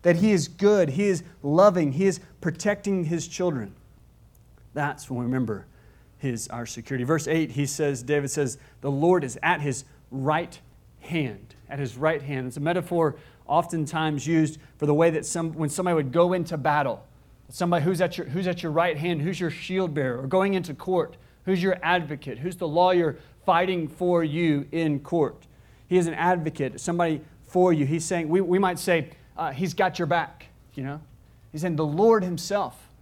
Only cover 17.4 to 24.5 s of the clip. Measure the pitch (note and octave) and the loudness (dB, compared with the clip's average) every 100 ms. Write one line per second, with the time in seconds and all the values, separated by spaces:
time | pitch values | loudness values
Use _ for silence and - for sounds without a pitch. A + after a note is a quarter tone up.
17.4 | - - F3 F3 D3+ F3 F3 F3 C3+ D3+ | -20 -4 0 2 2 2 0 -2 -6 -4
18.4 | F3+ F3+ E3 D3+ F3 D#3 F3 E3 D#3 E3+ | -2 -4 -2 0 0 0 -2 0 -2 -2
19.4 | F3 - - F#3 F#3 D3 C3 B2 C3+ F#3 | -4 -6 -4 -2 -2 0 -2 -2 0 2
20.4 | G3 F#3+ E3 C3+ - F#3 D3+ - - _ | 2 0 -4 -10 -2 0 -2 -6 -20 _
21.4 | - F#3+ F#3 - D#3 F3+ D3+ D3 C#3 A2+ | -2 0 2 0 0 0 0 -10 -10 -8
22.4 | D#3+ F3 E3 D#3 F3+ F3+ D#3+ - - - | -8 -6 -2 2 4 4 2 -2 -12 -8
23.4 | - F3 F#3 F3+ D#3 - F3+ F3 D#3+ D3+ | 2 2 2 0 -4 -2 2 2 2 0
24.4 | E3+ | 2